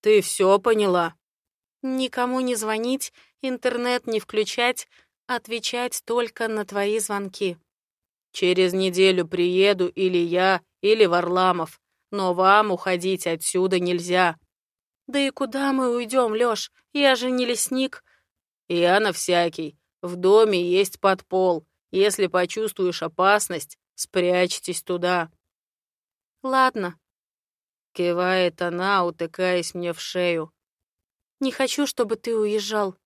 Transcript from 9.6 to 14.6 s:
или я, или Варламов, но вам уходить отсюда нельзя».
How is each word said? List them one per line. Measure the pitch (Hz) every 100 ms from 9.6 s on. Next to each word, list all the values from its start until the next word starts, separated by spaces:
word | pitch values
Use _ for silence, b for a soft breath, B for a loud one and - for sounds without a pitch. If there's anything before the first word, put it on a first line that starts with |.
| 196 196 180
или | - 185 180
я, | 170 175 185 185 _ _
или | 202 220
Варламов, | 196 175 175 180 185 175 160 - _ _ _
но | 202 185
вам | 180 190 202 214
уходить | 175 - 180 180 185 -
отсюда | 165 - 180 185 185
нельзя». | 175 175 175 180 180 160 _ _